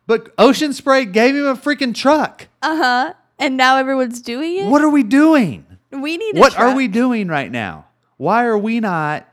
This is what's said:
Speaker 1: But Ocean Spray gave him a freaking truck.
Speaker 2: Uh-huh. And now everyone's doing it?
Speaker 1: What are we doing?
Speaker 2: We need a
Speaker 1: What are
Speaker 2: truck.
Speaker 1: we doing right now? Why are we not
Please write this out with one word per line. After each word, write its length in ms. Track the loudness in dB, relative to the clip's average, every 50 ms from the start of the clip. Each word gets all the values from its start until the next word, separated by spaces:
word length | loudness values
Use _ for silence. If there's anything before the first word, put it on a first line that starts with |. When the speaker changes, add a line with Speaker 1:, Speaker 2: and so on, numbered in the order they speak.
| _
Speaker 1:
But 260 | -2 -2 -2 -2 -8 _ 2
Ocean 340 | 4 4 4 2 -2 -6
Spray 320 | -6 -6 -2 0 0 0 0
gave 280 | 0 0 2 2 2 2
him 120 | 0 -2
a 80 | -2 -4
freaking 400 | -4 -4 -6 -4 -2 -4 -6 -6
truck. 540 | -2 0 2 2 2 0 -4 -8 -16 -20 _ _ _
Speaker 2:
Uh-huh. 520 | -6 -4 -2 0 0 0 0 0 -2 -4 -6 _ _ _ _ -4
And 180 | -4 -4 0
now 200 | 2 2 4 4
everyone's 440 | 2 2 0 -2 -2 -2 -4 -6 -10
doing 360 | -10 -10 -8 -6 -6 -6 -4
it? 100 | -4 0 2
Speaker 1:
What 120 | 2 4
are 60 | 4 4
we 120 | 4 2
doing? 640 | 2 4 4 4 4 6 4 4 2 0 -4 -8 -14 _ -20 _ _ _
Speaker 2:
We 260 | -12 -10 -8 -8 -8
need 200 | -6 -6 -4 2
a 40 | 4
Speaker 1:
What 140 | 4 4 4
are 120 | 2 2
Speaker 2:
truck. 100 | 2 2
Speaker 1:
we 120 | 0 -2 -2
doing 400 | 0 0 0 0 0 -2 -4 -4
right 220 | -4 -4 -4 -6
now? 360 | -6 -8 -8 -8 -10 -12 -18 _ _ _ _ _ _
Why 280 | _ -2 0 0 0 0
are 120 | 0 -2 -2
we 220 | -2 -2 -4 -4
not 480 | -4 -4 -4 -4 -4 -4 -6 -8 -10 _